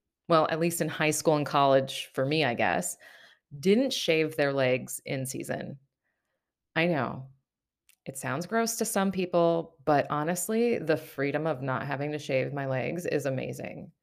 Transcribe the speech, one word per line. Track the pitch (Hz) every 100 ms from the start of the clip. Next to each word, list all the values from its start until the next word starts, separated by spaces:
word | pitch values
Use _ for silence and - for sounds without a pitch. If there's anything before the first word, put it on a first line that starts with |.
| _ _ -
well, | 165 151
at | 156
least | 170 165
in | 160
high | - 156
school | 156 170 151
and | 143
college, | 147 139 135 135 - -
for | - 135
me, | 156
I | 135
guess, | 113 101 87 - - - - - _ _ 143
didn't | 175 214 277
shave | - - 160 156 156
their | 143
legs | 139 127 127 - -
in | - 139 131
season. | 131 - - - 139 _ _ _ _ _ _ _ _ _
I | 160 170
know. | 156 120 135 131 _ _ _ _ _ _ _
It | - -
sounds | 127 135 170
gross | 226 226 -
to |
some | 220 202 196
people, | 185 180 175 170 165 165 -
but | - 147 -
honestly, | 147 151 175 - 220 240 -
the | 160 156
freedom | - - 139 147
of | 160 135
not | 135 127
having | 135 139 147
to | 151
shave | 147 135 131
my | 139 135
legs | 131 131 170
is | 180 151 139
amazing. | 131 123 131 - 156 - _